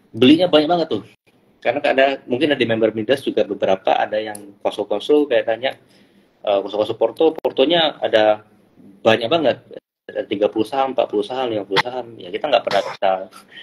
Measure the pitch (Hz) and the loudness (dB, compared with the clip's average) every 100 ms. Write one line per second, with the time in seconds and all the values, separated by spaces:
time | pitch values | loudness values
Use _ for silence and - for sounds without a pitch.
0 | _ 113 127 160 180 202 151 175 160 107 | _ 2 6 6 4 2 2 0 -2 -6
1 | - _ _ _ _ _ 117 127 139 131 | -8 _ _ _ _ _ -4 -2 0 2
2 | 135 135 - 123 151 135 113 110 110 110 | 2 0 -4 -2 0 0 0 2 0 0
3 | 107 135 - 107 101 98 101 95 - 143 | -2 -2 -2 -2 -2 -2 0 0 0 0
4 | 110 107 110 104 104 - - - 101 104 | 0 -4 -6 -10 -16 -8 -6 -4 -4 -4
5 | - 147 143 117 110 113 131 - _ _ | 0 2 2 0 0 -4 -4 -8 _ _
6 | _ _ _ _ - 98 98 104 107 113 | _ _ _ _ -2 -2 0 -2 -2 0
7 | 113 - 160 156 - - 139 170 156 - | -2 2 0 0 -2 0 2 2 0 -2
8 | 113 107 107 107 - _ _ _ - - | 0 4 4 2 -2 _ _ _ -20 -2
9 | 117 113 113 165 139 110 - - - _ | 2 2 2 0 0 -2 -6 -20 -20 _
10 | - 107 101 101 104 113 107 135 135 123 | -12 -8 -6 0 0 0 -2 -2 -2 0
11 | - 107 101 127 123 107 98 98 123 123 | -2 -2 -4 -4 -4 -4 -2 -2 -2 -6
12 | 117 113 90 107 151 120 - 101 - - | -10 -14 -10 -6 0 0 2 -2 -2 -2
13 | 98 95 98 - - - | 0 0 -4 -16 -20 -20